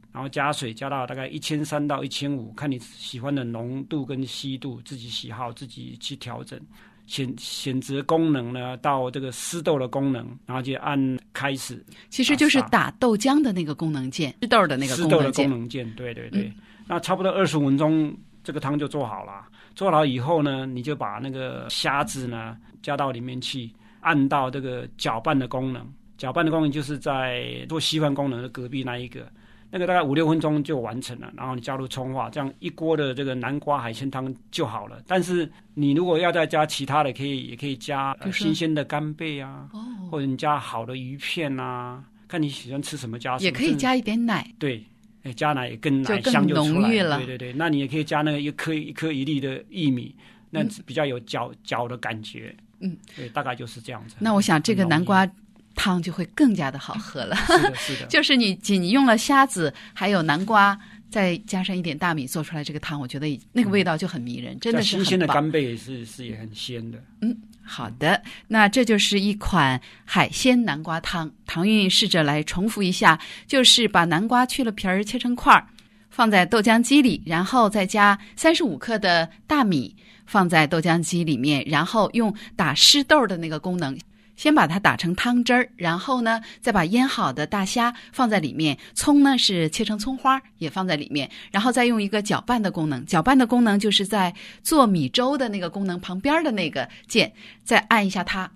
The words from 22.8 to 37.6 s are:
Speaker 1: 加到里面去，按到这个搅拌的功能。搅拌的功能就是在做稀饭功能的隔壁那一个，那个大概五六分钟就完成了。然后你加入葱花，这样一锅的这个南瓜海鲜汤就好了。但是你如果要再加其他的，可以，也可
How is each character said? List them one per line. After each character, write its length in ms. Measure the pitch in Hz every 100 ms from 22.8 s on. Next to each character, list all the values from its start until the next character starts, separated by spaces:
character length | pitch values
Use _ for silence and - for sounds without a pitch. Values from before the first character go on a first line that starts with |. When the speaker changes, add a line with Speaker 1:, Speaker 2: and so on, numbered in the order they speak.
Speaker 1:
加 140 | - 190
到 140 | 139
里 100 | 120
面 180 | 123 127
去， 320 | - 135 117 - - _
按 280 | 165 151 135
到 220 | 147 127
这 80 | 139
个 300 | 131 123 120 -
搅 240 | 147 113
拌 180 | 160 139
的 80 | 127
功 240 | 131 131
能。 160 | 123 117 - - -
搅 160 | 131
拌 100 | 165
的 80 | 165
功 120 | 160
能 100 | 151
就 80 | 147
是 180 | 139 143
在 640 | 151 135 131 123 120 123 123
做 100 | 160
稀 220 | - 156
饭 120 | 151
功 180 | 139 139
能 100 | 120
的 80 | 123
隔 180 | 123 123
壁 160 | 135
那 140 | 127 123
一 100 | 123
个， 240 | 123 117 - - - -
那 80 | 190
个 80 | 180
大 60 |
概 100 | 180
五 120 | 147
六 120 | 143 156
分 140 | 160
钟 240 | 151 151
就 140 | 143 143
完 200 | 113 117
成 180 | 123 117
了。 100 | 120 -
然 100 | 131
后 80 |
你 60 | 127
加 160 | 123 135
入 100 | 131
葱 280 | 135 131
花， 160 | 131 113
这 100 | 147
样 100 | 135 -
一 120 | 143
锅 260 | 147 160 156
的 160 | 143
这 100 | 127
个 120 | 135
南 260 | 127 123 143
瓜 180 | 147 143
海 140 | 117
鲜 180 | 113 139
汤 240 | 135 131 131 -
就 160 | - 139
好 200 | 110 104
了。 160 | 110 -
但 160 | 185
是 240 | 175 175 160 - -
你 180 | - 143
如 140 | 143 180
果 100 | 165
要 160 | 175
再 140 | 170 156
加 180 | 156
其 220 | 151 - -
他 180 | 147
的， 80 | 143
可 100 | 117
以， 200 | 139 135 123
也 60 |
可 120 | 120